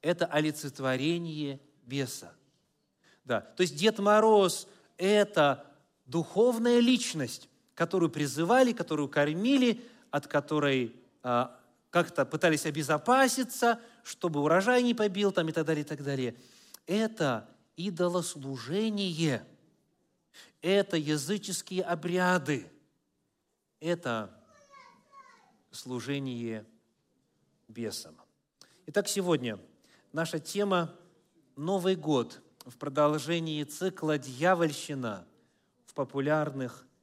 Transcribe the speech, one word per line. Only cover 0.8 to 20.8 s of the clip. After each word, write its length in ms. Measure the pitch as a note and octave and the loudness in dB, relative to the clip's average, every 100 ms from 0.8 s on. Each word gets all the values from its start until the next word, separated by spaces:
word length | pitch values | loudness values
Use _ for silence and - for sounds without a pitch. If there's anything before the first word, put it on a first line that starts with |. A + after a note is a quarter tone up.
| C3 B2+ D3 E3+ E3+ D3+ C#3+ C3+ _ _ | -2 0 0 -2 -4 -6 -6 -8 _ _
беса. 480 | A#2+ C#3 B2+ - F#2+ - _ _ _ _ _ _ _ _ | -10 -6 -6 -8 -14 -20 _ _ _ _ _ _ _ _
Да. 160 | - A2+ | -6 -6
То 220 | - - | -6 -2
есть 140 | F#3 C#3+ | -2 2
Дед 220 | G#3 G#3+ | 0 2
Мороз — 680 | G3+ G#3+ A3 G#3+ F#3+ - - - _ _ | 4 6 8 6 4 0 -10 -20 _ _
это 680 | F#3 G#3 G3+ - D3 C3 - _ _ _ _ | 2 4 4 4 2 2 -6 _ _ _ _
духовная 760 | D3+ D#3+ - A#3+ B3 A#3 A#3+ | -4 -4 2 2 4 4 4
личность, 680 | A#3+ B3+ - D#3 B2 - - _ _ | 6 4 0 -4 -6 -8 -18 _ _
которую 360 | - E3 F#3+ E3 | -6 -2 0 0
призывали, 640 | D#3 D3 B2+ E3+ B3 B3+ | 0 -4 -2 4 6 6
которую 360 | - E3+ D#3 C#3+ | 2 -2 -2 0
кормили, 760 | - D3 D#3+ A3+ C#4 B3 G#3+ - - _ | 0 0 0 2 4 4 2 -6 -20 _
от 160 | C#3+ - | -6 -2
которой, 680 | D3 C#3+ D3+ C#3+ C3+ A#2 - _ _ | -4 0 0 2 2 -2 -8 _ _
а, 380 | B2+ A#2+ B2+ - _ _ _ | -2 0 0 -6 _ _ _
как-то 340 | F3 D#3 - | 0 0 0
пытались 420 | C3 D#3+ F3 D3+ D#3+ | -2 2 2 2 -2
обезопаситься, 1120 | D#3 D3 D3+ F#3 C4 C4 - C4 - A#3+ A#3 - _ | -4 -2 -2 2 4 4 2 -4 0 0 0 -4 _
чтобы 360 | - - F3+ D3 | -18 -6 -2 0
урожай 420 | D3 E3+ G3 B3 | 4 4 4 4
не 120 | B3 | 4
побил, 380 | A3+ G#3+ G3 G3+ | 2 0 2 0
там, 160 | F#3+ D#3+ | 2 0
и 40 | |
так 120 | D#3+ | -2
далее, 180 | D#3 D#3 | 0 -2
и 60 | D3 | -2
так 160 | D3+ | -6
далее. 320 | C#3+ C#3 B2 B2 - - - - - | -4 -2 -4 -6 -20 -20 -20 -20 -4
Это 640 | G3 A3 A3 D3+ A2+ - _ _ - | 0 0 0 -2 -2 -6 _ _ -8
идолослужение, 1700 | F#3 E3+ F3 F3+ E3+ D3 C3+ C3+ A2+ F#3 A3 G#3 G3 D#3+ E3 A#2 - _ _ _ _ _ _ _ _ - - _ | -8 0 0 0 -4 -8 -10 -10 -4 -2 -2 -2 -4 0 0 0 -6 _ _ _ _ _ _ _ _ -20 -20 _
это 360 | E3 G3 | 2 2